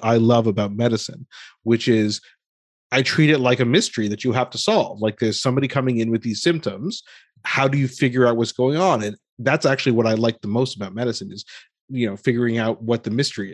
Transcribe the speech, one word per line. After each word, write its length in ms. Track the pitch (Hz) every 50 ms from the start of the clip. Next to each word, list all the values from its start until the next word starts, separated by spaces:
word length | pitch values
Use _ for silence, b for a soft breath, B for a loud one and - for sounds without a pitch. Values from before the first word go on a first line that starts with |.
| -
I 100 | 113 117
love 320 | 113 113 117 120 117 110
about 300 | 113 98 107 104 101 101
medicine, 500 | 110 120 120 113 107 - - - - - _ B B B B B B -
which 240 | 113 117 113 - 127
is 320 | 113 110 107 107 107 - b b b b _ _ _ _ _ _ _ _ _ -
I 100 | - 135
treat 280 | 127 - - 160 156 151
it 100 | 156 135
like 180 | 123 123 123 123
a 60 | 123
mystery 420 | 117 131 208 233 - - 120 107
that 160 | 104 104 -
you 80 | - 127
have 200 | 110 127 123 -
to 80 | - -
solve. 420 | - 208 220 185 110 - 98 104
Like, 180 | 110 107 104 -
there's 220 | 117 110 104 -
somebody 260 | - 131 127 135 139
coming 320 | 131 - 139 131 131 123 113
in 140 | 113 113
with 100 | 113 110
these 180 | - 117 104 -
symptoms. 640 | - 170 165 156 - - 95 98 135 196 - - - b b b b b b _
How 240 | - - - 131 139
do 100 | 135 139
you 120 | 143 135 127
figure 360 | - - 143 127 120 127 123
out 120 | 120 117
what's 160 | 117 117 -
going 240 | - - 127 131 147
on? 260 | 165 185 185 143 110
And 140 | 107 104 101 - _ _ _ -
that's 260 | 113 135 147 156 -
actually 260 | 139 135 - - 135
what 140 | 113 117 113
I 80 | 113 110
like 260 | 110 117 117 110 -
the 60 | - 101
most 280 | 107 120 131 127 -
about 180 | 98 101 95 92
medicine 380 | 113 123 120 110 - 98 98
is, 120 | 95 101 - B B B B B B _ _ -
you 200 | 135 123 117 104
know, 80 | 98
figuring 420 | - - 131 117 120 120 117 113 117
out 240 | 110 113 104 -
what 200 | 113 113 117 113
the 80 | - 110
mystery 420 | 110 127 139 - - 110 98 95